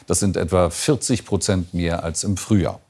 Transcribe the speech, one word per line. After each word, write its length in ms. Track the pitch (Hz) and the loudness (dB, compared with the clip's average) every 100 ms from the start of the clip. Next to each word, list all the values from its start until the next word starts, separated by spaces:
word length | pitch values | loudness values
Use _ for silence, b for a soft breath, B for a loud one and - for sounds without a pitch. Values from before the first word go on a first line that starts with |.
| - | -4
Das 120 | 90 | 0
sind 180 | 101 90 | 0 0
etwa 320 | 82 92 87 | 2 2 2
vierzig 560 | - - 135 - 120 - | 2 0 0 0 -2 -2
Prozent 480 | 98 - 92 87 | -2 0 0 -2
mehr 300 | 87 85 85 | -4 -2 -2
als 200 | 82 - | -4 -4
im 140 | 101 95 | -4 -4
Frühjahr. 420 | - 104 65 - | 2 2 2 -4